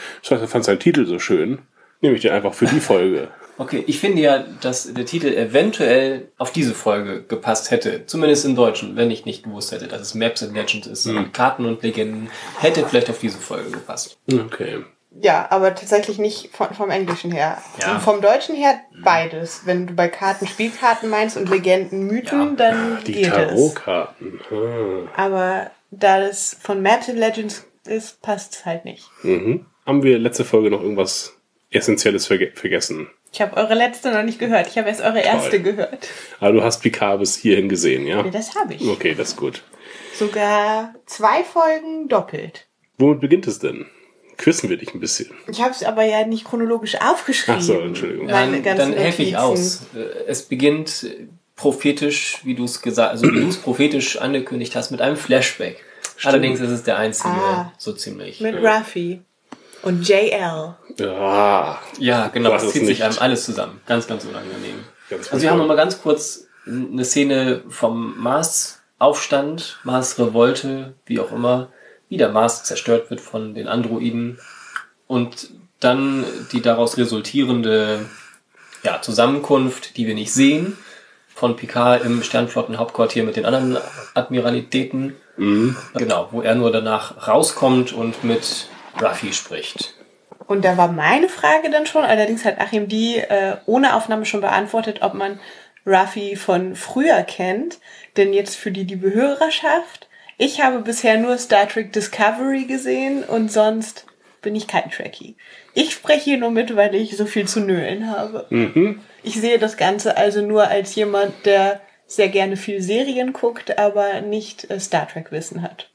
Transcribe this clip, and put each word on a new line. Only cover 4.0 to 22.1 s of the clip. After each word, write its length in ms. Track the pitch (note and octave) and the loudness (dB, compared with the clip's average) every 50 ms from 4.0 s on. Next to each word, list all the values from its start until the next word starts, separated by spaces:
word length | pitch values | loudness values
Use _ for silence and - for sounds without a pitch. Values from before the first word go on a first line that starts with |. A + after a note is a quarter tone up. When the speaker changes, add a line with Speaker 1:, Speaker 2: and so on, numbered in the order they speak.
| - G3+ G3 E3 | 0 0 2 4
Speaker 2:
ja, 220 | D3+ C#3+ C#3 C3 - - - - | 4 4 4 4 0 -4 -10 -6
dass 340 | - B2+ B2+ - - A#2+ A#2+ | -4 -4 -4 -4 -6 -8 -8
der 120 | B2+ B2 | -8 -6
Titel 220 | B2 E3 E3+ D3 C#3 | -4 -4 -2 -2 0
eventuell 1000 | - - A2+ G#2+ A2+ C#3+ F3 A3 G#3 - - A#2 B2 C3 C3+ C3+ C3+ B2+ B2+ - _ - | 0 0 0 2 4 4 4 2 2 0 2 4 4 4 4 2 -2 -4 -8 -14 _ -8
auf 140 | B2 - | -8 -4
diese 220 | - E3+ D3 A#2+ A2 | -2 0 0 0 -2
Folge 500 | - - A2 G#2 G2+ G2+ G2+ F#2+ F#2 - | 0 0 0 0 0 -2 -4 -8 -10 -8
gepasst 480 | - A2+ G#2+ - A#2+ A2 - - - | -8 -8 -4 -2 -2 -2 -2 0 0
hätte. 340 | B2 A#2 - A2 F2+ - - | 0 0 0 -2 -4 -4 -8
Zumindest 380 | - - D#3+ D#3+ D3+ D3 C#3+ C#3+ | -8 -2 2 4 4 4 4 4
im 100 | C#3 C3 | 2 4
Deutschen, 440 | B2 A#2+ A2 A2 - G#2+ G2+ G2 A2+ | 4 4 4 4 0 -6 -6 -2 0
wenn 120 | A#2+ A#2 | 0 0
ich 120 | A2 - - | 0 -2 -6
nicht 220 | A2+ - - - | -10 -12 -12 -12
gewusst 260 | A2+ G#2 G#2 G2+ - | -14 -10 -10 -10 -8
hätte, 160 | A2 - - F2+ | -8 -10 -10 -10
dass 140 | - - | -12 -10
es 120 | G2+ - - | -10 -10 -4
Maps 300 | A2 A2+ A#2 A#2 - A2 | -2 -2 -2 -2 -4 -8
and 100 | G2+ G#2 | -6 -6
Legends 340 | G#2+ - - A2+ G#2+ G#2 A#2 | -4 -4 -4 -4 -4 -8 -10
ist, 160 | A2 - - | -8 -6 -4
sondern 200 | A2+ A2 G#2 G2 F#2 | -2 -2 -2 -4 -4
Speaker 1:
Hm. 40 | |
Speaker 2:
Karten 320 | - - B2 C3+ - - B2 | -2 0 0 0 2 0 -2
und 160 | A#2 A2+ A2+ | -4 -4 -2
Legenden, 480 | - A2+ G#2+ A2 G#2+ G#2+ A2 A2 A2 A2+ - - - - - - | -4 -4 -2 -2 -4 -4 -6 -8 -10 -12 -14 -16 -16 -14 -4 0
hätte 260 | D3+ E3 E3 D#3+ C#3 | 2 2 2 2 0
vielleicht 240 | - - B2 A#2 - | 2 2 2 2 0
auf 100 | A2+ - | -2 -4
diese 180 | - A2 G2 F#2 | -6 -6 -6 -8
Folge 340 | - - - - - - | -10 -10 -10 -10 -8 -10
gepasst. 460 | - - - - - - - - - _ _ - | -10 -12 -12 -12 -10 -10 -12 -12 -14 _ _ 0
Speaker 1:
Okay. 540 | C3 A#2+ A2 A2+ - - - - - - - - _ _ _ _ _ - | 0 0 0 -2 -6 -8 -8 -8 -8 -10 -12 -14 _ _ _ _ _ 2
Speaker 3:
Ja, 260 | - F#3+ D#3+ E3 - - | 4 4 4 4 2 0
aber 220 | - G3 F#3+ F#3+ F#3 | 2 2 2 2 2
tatsächlich 440 | F#3 - - G#3 G#3 G#3 - G3+ G3 | 0 0 0 2 2 2 0 -2 -2
nicht 320 | G#3 G#3+ G#3+ - - - | -2 -2 -4 -6 -12 -14
von, 220 | - - G#3 - - | -6 -4 -4 -4 -4
vom 160 | - G#3 G3 | -4 -4 -2
Englischen 400 | F3+ F#3+ F#3+ F3 E3+ E3+ - F3 | -2 -2 -2 -2 -4 -4 -4 -4
her. 280 | F3 D3 D3 D#3 - - - - - - | -2 -2 -2 -2 -2 -6 -10 -14 -10 -6
Speaker 2:
Ja. 120 | F#3+ F#3+ G3+ | -4 -2 -2
Speaker 3:
Und 80 | G#3 | 2
vom 180 | - A3 G#3 G3+ | 2 2 2 4
Deutschen 360 | G3 G3+ A#3 C#4 - - D#4 C#4 | 4 4 4 4 2 -2 -2 2
her 160 | C#4+ C#4 C4+ - - - - | 2 2 2 2 -4 -14 -20
Speaker 2:
Hm. 100 | - E3+ | 0 4
Speaker 3:
beides. 560 | F#3+ E3+ E3 E3 E3 E3 D#3+ E3+ E3 - - - | 4 4 4 2 -2 -4 -8 -8 -10 -10 -6 -4
Wenn 240 | F#3 F3+ F3+ F3+ F3+ | -2 -2 -2 -2 -2
du 60 | F3 | 0
bei 160 | F3 F3 E3+ | 0 0 0
Karten 380 | E3+ - G3 F#3+ G3 G3 G3 F#3 | 0 -2 -2 -2 -2 -2 -4 -8
Spielkarten 600 | - - A3 A3+ A#3 - B3+ A#3+ A3+ A3+ - A3+ | -4 -4 -4 -4 -4 0 2 2 2 2 0 -2
meinst 280 | G#3+ G#3+ G#3+ A3 G#3+ G3+ | 0 0 0 0 -2 -4
und 100 | G3+ F3+ | 0 0
Legenden 580 | G3 G3 F3+ F#3 F#3 F#3+ F#3+ F3 F#3+ F#3+ G3 | 0 2 4 4 4 4 2 -2 -4 -4 -2
Mythen, 320 | G3 | -2